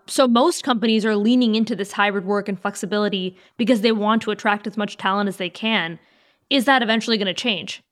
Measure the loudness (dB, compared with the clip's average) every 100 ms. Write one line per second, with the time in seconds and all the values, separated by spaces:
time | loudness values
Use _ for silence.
0 | -6 2 4 6 4 0 -2 0 2 2
1 | 2 2 2 4 2 2 0 -2 -4 0
2 | 0 0 -2 -4 -2 -6 -6 -8 -4 -2
3 | -2 -2 -6 -10 _ -4 2 2 2 2
4 | 2 0 0 -4 -2 -2 -4 -6 -6 -4
5 | -2 -2 -2 -4 -8 -6 -2 -2 -2 -8
6 | _ _ _ _ -2 0 4 2 2 0
7 | 0 -2 -2 -4 -4 -4 -6 -14 _